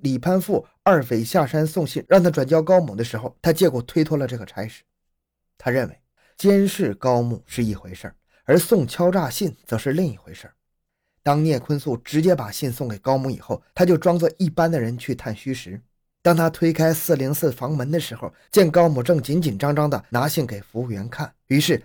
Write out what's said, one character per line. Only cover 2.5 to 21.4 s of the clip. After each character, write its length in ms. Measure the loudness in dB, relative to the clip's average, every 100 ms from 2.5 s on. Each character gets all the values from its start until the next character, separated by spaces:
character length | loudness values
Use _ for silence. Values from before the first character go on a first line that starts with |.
| 2
高 200 | 4 4
某 160 | 2 -4
的 80 |
时 120 | -6 -6
候， 200 | -10 -4
他 120 | 0
借 180 | 4 2
故 100 | 2
推 200 | -2 -2
脱 140 | 0 0
了 100 | -4
这 100 | -8
个 80 |
差 220 | -12 -12 -12
事。 160 | -12 _ _ _ _ _ _ _ _
他 140 | -2
认 180 | -2 -2
为 80 | -8 _ _ _ _
监 300 | 2 4 2
视 260 | 0 -4
高 280 | -2 0 2
某 180 | 0 -4 -8
是 160 | -4
一 100 | -4
回 220 | -4 -10
事 140 | -16 -16
儿， 80 | -18 _ _ 2
而 120 | 2
送 260 | 4 2
敲 280 | 2 0 0
诈 180 | 2 -2
信 260 | -2 -6 -6
则 140 | -6 -4
是 140 | -2
另 120 | 0 -2
一 80 | -4
回 180 | -16
事 140 | -20 -20
儿。 60 | _ _ _ _ _ _ _
当 220 | 0 2
聂 160 | 2 0
坤 180 | -2 -4
素 200 | -4 -6
直 240 | -2 0
接 120 | 2
把 160 | 2 -2
信 220 | -6 -6
送 160 | -6 -8
给 80 | -6
高 220 | -2 -2
某 120 | -2
以 80 | -8
后， 240 | -8 -10 -8
他 100 | 0
就 100 | 2
装 240 | 4 2 2
作 120 | 0 0
一 100 | -2
般 220 | 0 0
的 100 | 0
人 160 | -2 -6
去 180 | -6
探 220 | -8 -6 -10
虚 160 | -8
实。 260 | -8 -10 -16 -16 _ _ _
当 120 | 2
他 140 | 2 2
推 240 | 0 0
开 220 | 2 0
四 200 | 0 0
零 180 | 0 0
四 200 | -2 -2
房 200 | -2 -6
门 180 | -4 -2
的 100 | -4
时 140 | -4
候， 180 | -10 -14 -16 _
见 200 | 4 4
高 180 | 6 4
某 140 | 2
正 200 | 2 0
紧 180 | 0 -2
紧 180 | -2 -2
张 180 | -2 0
张 140 | 0
地 120 | -2 -4
拿 180 | -2 -2
信 200 | -2 -4
给 160 | -8
服 180 | -10 -8
务 100 | -8
员 160 | -8 -10
看， 200 | -10 -12 -12